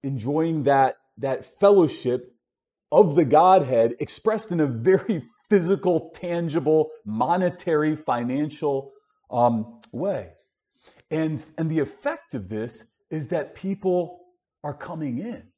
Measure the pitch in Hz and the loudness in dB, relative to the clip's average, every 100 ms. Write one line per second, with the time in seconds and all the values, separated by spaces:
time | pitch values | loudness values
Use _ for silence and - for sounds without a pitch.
0 | 139 135 110 151 165 160 135 139 131 - | -6 -6 -2 -2 0 0 2 4 2 0
1 | _ - 135 - - _ 202 202 156 - | _ -8 -6 -6 -8 _ 6 6 4 2
2 | 127 120 - _ _ _ _ _ _ 156 | -2 -4 -6 _ _ _ _ _ _ 4
3 | 190 147 143 147 180 190 135 120 117 120 | 6 4 4 6 6 6 4 2 2 0
4 | 143 - 220 214 - 175 147 117 123 185 | -8 -4 -4 -4 -4 -2 -2 0 2 2
5 | - 175 - _ _ 208 170 196 185 160 | 0 -6 -6 _ _ 2 2 0 0 -2
6 | - - 175 170 170 156 143 156 156 - | -4 -12 -6 -4 -2 -2 2 2 2 -6
7 | 104 110 127 175 180 180 - 156 151 151 | -10 -4 0 0 0 -2 -2 0 0 -2
8 | - 120 120 135 147 - 151 139 135 _ | -4 -4 -2 -4 -6 -4 -4 -4 -8 _
9 | _ _ _ 113 120 117 107 - - 120 | _ _ _ 0 2 0 -6 -14 -16 -8
10 | 185 147 90 _ _ _ _ _ _ _ | -6 -6 -10 _ _ _ _ _ _ _
11 | _ 156 160 147 - - 160 160 139 - | _ -4 -4 -6 -10 -6 -2 -2 -4 -6
12 | 285 330 _ 131 92 107 120 - - _ | -8 -8 _ -12 -8 -8 -8 -12 -20 _
13 | _ 156 147 170 135 - 190 196 190 180 | _ -10 -6 -6 -6 -10 -8 -4 -2 -2
14 | 170 - _ _ _ _ 147 139 - 160 | -2 -12 _ _ _ _ -12 -12 -12 -8
15 | 147 123 220 208 92 | -6 -6 -8 -12 -18